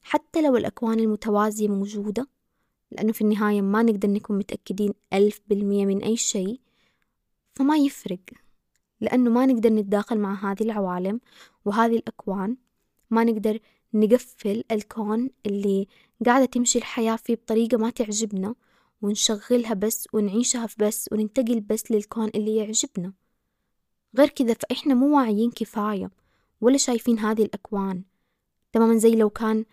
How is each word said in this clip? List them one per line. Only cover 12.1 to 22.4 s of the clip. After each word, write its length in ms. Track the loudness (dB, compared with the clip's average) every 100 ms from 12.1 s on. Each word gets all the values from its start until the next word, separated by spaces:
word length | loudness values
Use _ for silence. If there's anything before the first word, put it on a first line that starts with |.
| -10 -8 -6 -4 -8 _ _ _ _ _
ما 140 | 2
نقدر 360 | 2 0 -2 -4 -8 _ _
نقفل 680 | 0 4 4 2 -8 -6 -6 -4
الكون 580 | -4 -4 -8 -4 -2 -4 -6 -6
اللي 420 | -2 0 0 -2 _ _ _ 2
قاعدة 200 | 4 4
تمشي 340 | 2 0 0
الحياة 360 | -2 -2 -2 -2
فيه 200 | -2 -4
بطريقة 420 | 0 0 2 0
ما 120 | 0
تعجبنا، 640 | -2 -4 -4 -4 -4 -6 -8 _ _ _ _
ونشغلها 720 | -4 -2 -2 -2 0 0 2
بس 340 | -2 -2 -4 -4
ونعيشها 540 | -2 0 0 -2 -2 -6
في 80 | -2 -2
بس 240 | -2 -4
وننتقل 480 | -4 -2 0 0 -2
بس 320 | -2 -4 0
للكون 400 | -2 -2 -4 -4
اللي 200 | -2